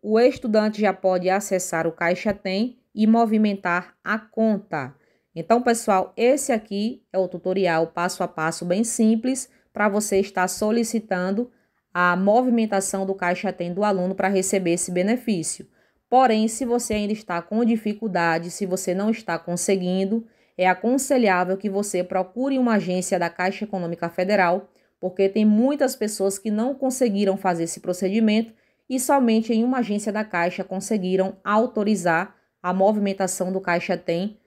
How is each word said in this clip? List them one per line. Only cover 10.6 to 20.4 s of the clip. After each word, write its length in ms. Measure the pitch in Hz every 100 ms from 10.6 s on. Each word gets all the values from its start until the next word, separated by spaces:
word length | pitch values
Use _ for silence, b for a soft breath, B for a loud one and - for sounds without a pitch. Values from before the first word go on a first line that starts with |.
| 214 233 226 226 220 185 180 202 240 b b b _
a 240 | 175 180 175
movimentação 880 | 196 220 254 233 220 196 190 196 190
do 100 | 190
Caixa 380 | 175 180 196
Tem 200 | 180 175
do 120 | 175 208
aluno 280 | 196 180
pra 140 | 190 190
receber 460 | 196 185 196 180
esse 180 | 175 -
benefício. 760 | 180 185 254 254 190 156 - - _ _ _ _
Porém, 400 | 247 262 220 220
se 160 | 220 247
você 300 | 240 233 214
ainda 180 | 208
está 280 | 214 - 170
com 220 | 170 214
dificuldade, 880 | 233 226 214 208 226 180 170 165 170
se 140 | - 196
você 280 | 185 -
não 160 | 180 208
está 300 | 226 - 165
conseguindo, 880 | - 175 - 190 180 185 196 226 226 B